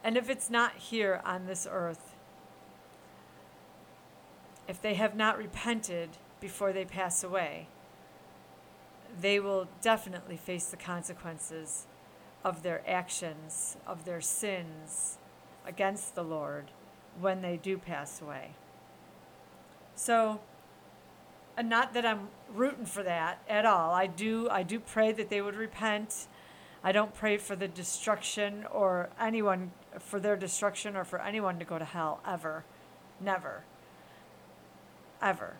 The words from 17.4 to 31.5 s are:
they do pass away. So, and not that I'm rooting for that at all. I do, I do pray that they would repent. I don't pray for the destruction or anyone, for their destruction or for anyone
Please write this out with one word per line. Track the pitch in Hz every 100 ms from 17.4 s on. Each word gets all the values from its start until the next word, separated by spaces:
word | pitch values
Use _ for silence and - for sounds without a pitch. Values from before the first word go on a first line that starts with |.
they | 180 170
do | 190 190
pass | 175 143 147 -
away. | 151 135 143 151 - - - - - - - - - - - - - -
So, | - 226 220 214 - - - - - - - - - - - -
and | 233
not | 226 254
that | 240 240
I'm | 214 202 - -
rooting | 208 262 277 208
for | 202
that | 185 170 165 - -
at | 208 220
all. | 190 165
I | 180 190
do, | 170 214 226 226
I | 196
do | 180 220
pray | - 226 220
that | 220 214
they | 208
would | 202 202
repent. | 220 - 214 208 214 - - - - - - -
I | 185
don't | 196 214 -
pray | 214 208
for | 202 190
the | 196
destruction | 170 175 - 220 202 - - 202 208 214
or | - 196 180 175 -
anyone, | 226 226 208 185 185 - - 190
for | - 202
their | 208 202
destruction | 185 - 202 202 214 196
or |
for | 180 185
anyone | - 214 196